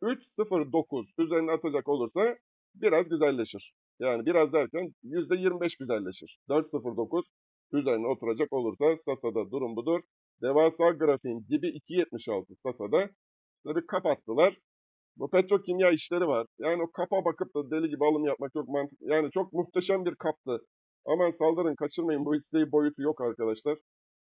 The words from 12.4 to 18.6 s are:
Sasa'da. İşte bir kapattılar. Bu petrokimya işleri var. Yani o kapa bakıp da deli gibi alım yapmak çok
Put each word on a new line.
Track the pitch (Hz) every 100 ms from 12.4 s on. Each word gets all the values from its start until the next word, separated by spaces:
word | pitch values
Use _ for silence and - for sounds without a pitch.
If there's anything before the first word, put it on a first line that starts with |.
| 92 95
Sasa'da. | 131 120 104 151 202 - _ _ _ _
İşte | 143 160
bir | 165
kapattılar. | 185 185 139 - 117 185 190 _ _ _ _ _ -
Bu | 143
petrokimya | 185 185 202 190 180 185
işleri | 160 - 175 170
var. | 120 113 -
Yani | 147 175
o | 170
kapa | - 185 190 170
bakıp | 156 185 147
da | 135
deli | 156 160
gibi | 143 147
alım | 156 147
yapmak | 135 139
çok | 156